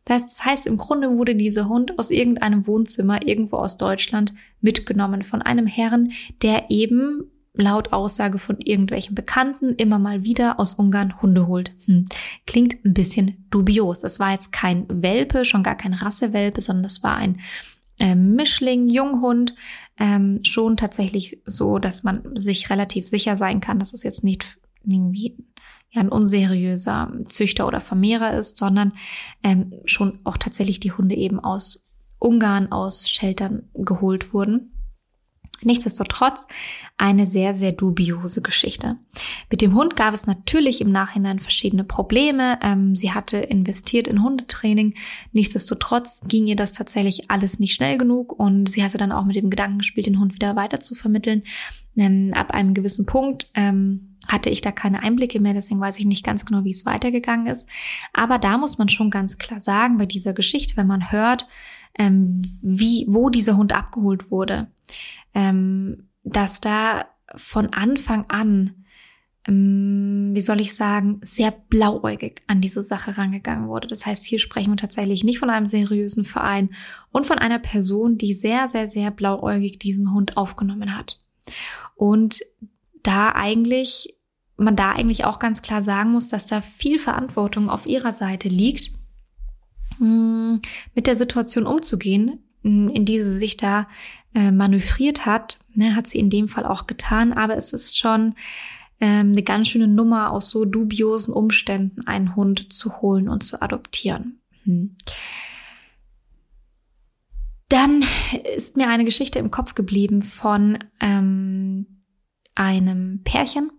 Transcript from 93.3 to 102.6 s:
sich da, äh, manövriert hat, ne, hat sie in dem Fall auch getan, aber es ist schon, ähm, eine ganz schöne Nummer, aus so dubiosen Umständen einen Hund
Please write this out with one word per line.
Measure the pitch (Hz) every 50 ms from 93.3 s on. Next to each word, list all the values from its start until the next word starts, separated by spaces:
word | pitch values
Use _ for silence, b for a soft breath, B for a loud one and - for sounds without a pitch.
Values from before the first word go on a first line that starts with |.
| 190
sich | 190 214 214 -
da, | - - 202 202 208 208 B B B B B B B B B _
äh, | 220 202 202
manövriert | 190 190 196 196 196 196 185 - - - 262 285 294 294 -
hat, | 220 208 226 220 - - _ _ _ _
ne, | 214 208 226 214
hat | 220 233
sie | - - -
in | 208 202
dem | 196 208 214 214
Fall | - - -
auch | - 190 185 -
getan, | - - - - - 226 220 233 233 240
aber | - 220 214 220
es | - - - -
ist | 233 - - - -
schon, | - 226 220 220 220 226 214 B B B B B B B B B B B B _
ähm, | 214 208 208 208 208 202 202
eine | 202 190
ganz | - 196 208 226 226
schöne | - 233 226 214
Nummer, | 208 208 226 226 233 220 214 208
aus | - 202 202 -
so | - 220 220
dubiosen | 202 196 220 226 214 214 208 220 220 220 220 214 220 -
Umständen | 202 214 220 208 - - - 196 196 196 196 - - -
einen | - 196 196 190 185 180
Hund | 202 196 196 196 190